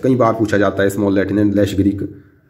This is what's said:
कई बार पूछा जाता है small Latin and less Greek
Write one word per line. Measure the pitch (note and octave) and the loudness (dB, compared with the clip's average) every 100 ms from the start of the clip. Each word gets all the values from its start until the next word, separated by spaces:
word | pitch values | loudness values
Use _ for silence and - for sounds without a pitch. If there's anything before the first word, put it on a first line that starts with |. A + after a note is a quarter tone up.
कई | C3 B2 | 0 2
बार | A2+ | 2
पूछा | A2 G#2 G2+ | 0 0 0
जाता | G2 F#2+ | 0 0
है | G2 | -2
small | G2+ G2+ G2 | 0 0 0
Latin | F#2+ G2+ G#2 | 0 0 0
and | G2 | 2
less | G2+ F#2+ | 0 0
Greek | G2 F#2+ - - - _ | 0 -2 -8 -12 -20 _